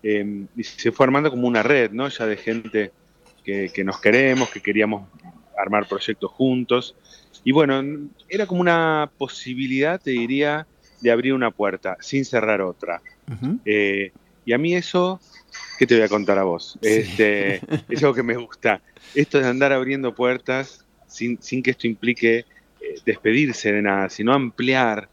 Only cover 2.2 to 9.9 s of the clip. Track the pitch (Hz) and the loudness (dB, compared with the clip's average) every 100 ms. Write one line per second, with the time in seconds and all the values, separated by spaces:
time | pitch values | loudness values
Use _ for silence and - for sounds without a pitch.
2.2 | 110 104 - 113 110 110 101 _ _ _ | -4 -4 -4 -6 -4 -4 -4 _ _ _
3.2 | _ _ - 98 95 - 95 95 104 117 | _ _ -8 -6 -4 -4 -4 0 4 6
4.2 | 135 131 123 104 - 101 107 104 98 - | 4 2 0 -4 -2 2 2 -2 -8 -20
5.2 | - - _ - 98 104 98 98 - 107 | -20 -20 _ -6 0 0 -2 -6 -6 -6
6.2 | 101 - 131 127 120 123 - _ _ - | -8 -2 0 0 0 -2 -2 _ _ -20
7.2 | _ - - 139 147 135 139 147 147 _ | _ -6 2 4 4 2 -2 -8 -12 _
8.2 | _ 196 202 180 180 170 160 156 147 _ | _ -4 -2 0 2 4 2 0 -2 _
9.2 | 135 - 127 127 131 131 147 | -8 -8 -10 -6 -2 0 0